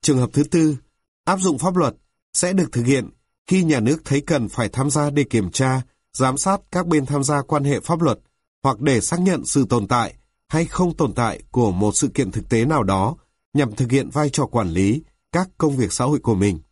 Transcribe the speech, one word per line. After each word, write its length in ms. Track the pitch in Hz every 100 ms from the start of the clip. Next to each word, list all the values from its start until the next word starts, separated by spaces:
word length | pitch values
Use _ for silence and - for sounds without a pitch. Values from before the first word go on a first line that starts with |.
Trường 160 | - 135
hợp 120 | 120
thứ 100 | 147
tư, 340 | 156 175 156 135 _ _ _ _
áp 140 | - 190
dụng 200 | 185 139
pháp 180 | 175 180
luật 200 | 143 - _ _ _
sẽ 200 | - 180
được 180 | 190 170
thực 140 | 123 120
hiện 240 | 135 - _ _ _ -
khi 160 | 185
nhà 160 | 165 139
nước 220 | 110 160 -
thấy 160 | 139
cần 280 | 139 151 110
phải 200 | - 107
tham 200 | - 139
gia 200 | 151 147
để 140 | 143
kiểm 280 | 135 117 92
tra, 300 | - 131 131 123 _ _
giám 240 | - 131 135
sát 240 | 190 196 _
các 160 | 180 170
bên 180 | 160 135
tham 180 | 143
gia 180 | 139 143
quan 220 | 131 151
hệ 160 | 143 131
pháp 220 | - 165
luật, 180 | 160 110 _ _ _ _
hoặc 160 | 139 127
để 220 | 151 214
xác 180 | - 175
nhận 260 | 185 175 -
sự 200 | 147 120
tồn 180 | 120 98
tại 260 | 123 113 - _ _ _
hay 180 | 156 165
không 320 | - 180 160
tồn 160 | 143
tại 300 | 95 113 87 -
của 200 | - 113
một 240 | 90 104 101
sự 120 | 131
kiện 240 | 95 107
thực 180 | 107 -
tế 160 | 113 120
nào 180 | 156
đó 320 | 98 98 101 170 _ _ _
nhằm 220 | 143 135 104
thực 160 | 123
hiện 180 | 135 -
vai 200 | 139 147
trò 160 | - 127
quản 240 | 120 95
lý, 320 | 82 98 131 - _ _
các 180 | 170 185 _
công 200 | 156 135
việc 160 | 113
xã 120 | - 123
hội 140 | 147
của 160 | - 101
mình. 240 | 101 85 -